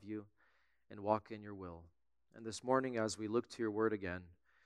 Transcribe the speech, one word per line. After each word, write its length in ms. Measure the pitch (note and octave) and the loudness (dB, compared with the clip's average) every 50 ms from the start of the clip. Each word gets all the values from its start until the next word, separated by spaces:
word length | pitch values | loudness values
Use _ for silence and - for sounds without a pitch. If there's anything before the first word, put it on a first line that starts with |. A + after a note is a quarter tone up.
| G2+ | -2
you 220 | G2+ G#2+ G#2+ G#2 G#2 _ _ _ _ _ _ _ _ _ _ _ _ G#2 | -6 -6 -6 -8 -10 _ _ _ _ _ _ _ _ _ _ _ _ -14
and 80 | G#2 | -4
walk 320 | G2+ G#2 G#2+ G#2+ G#2+ - A2+ | 2 2 2 2 2 -6 -12
in 100 | G#2+ G#2 | -10 -10
your 140 | G#2 G#2 | -10 -10
will. 260 | F#2+ F#2+ F2+ E2+ E2+ E2 E2 _ _ _ _ _ _ _ _ - | -8 -8 -10 -10 -12 -14 -18 _ _ _ _ _ _ _ _ -18
And 100 | A2+ A#2 | -10 -8
this 160 | A2+ G2+ - - | -8 -8 -4 2
morning, 360 | B2 C3 C3 C3 C3 B2 A2+ | 4 4 4 4 2 2 2
as 200 | A2 A2 F#2+ G2 | 2 2 0 -2
we 80 | A2 | -2
look 220 | G#2 A2 A#2+ A#2+ - | 2 2 2 0 0
to 100 | - - | -4 -2
your 120 | A#2 A2 G#2 | -2 0 2
word 200 | G#2+ A2 A2 G#2+ | 4 4 4 2
again, 280 | G2+ F#2+ F2+ F2+ F2+ F2+ F2 F2+ _ _ _ _ _ _ | 2 -2 -2 -4 -4 -6 -12 -18 _ _ _ _ _ _